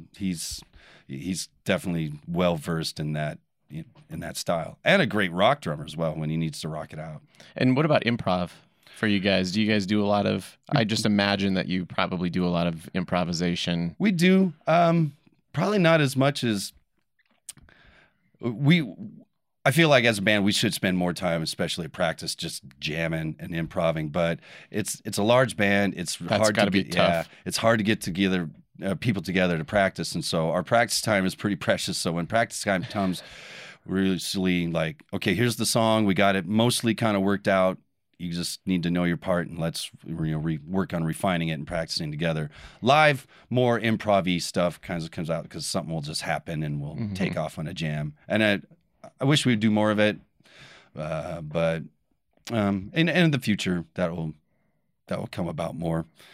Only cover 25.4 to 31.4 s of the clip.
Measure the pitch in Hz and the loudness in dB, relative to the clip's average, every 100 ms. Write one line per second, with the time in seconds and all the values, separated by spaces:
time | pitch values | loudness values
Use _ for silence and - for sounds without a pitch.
25.4 | 127 87 101 101 98 85 85 - 85 104 | 4 2 2 4 2 -2 -6 -6 0 2
26.4 | 107 107 101 98 90 90 95 85 80 - | 4 4 4 2 0 2 2 2 -2 -10
27.4 | - - 113 113 101 104 - 85 98 92 | -8 0 2 2 2 0 -2 0 2 2
28.4 | 80 - _ - 92 87 120 98 85 92 | -2 -8 _ -8 -6 -4 -2 -2 -2 0
29.4 | 90 85 78 104 98 - 82 87 76 87 | 2 0 0 2 2 0 -6 -6 -4 -2
30.4 | 80 85 85 117 117 - - 101 92 - | 0 0 2 2 2 0 0 2 0 -2